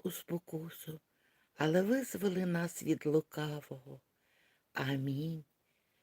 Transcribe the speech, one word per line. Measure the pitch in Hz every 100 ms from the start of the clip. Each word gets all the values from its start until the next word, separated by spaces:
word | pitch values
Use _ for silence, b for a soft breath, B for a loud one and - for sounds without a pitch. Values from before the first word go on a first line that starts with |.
у | 185
спокусу, | - - 170 - 160 165 - - 156 - _ _ _ _
але | - 156 175
визволи | 196 262 254 185 196 180 185
нас | 170 170 -
від | - 156 151
лукавого. | 156 - - 151 147 - 135 139 135 _ _ _ _ _ _ _
Амінь. | - 135 139 139 139 160 160 147 _ _ _ _ _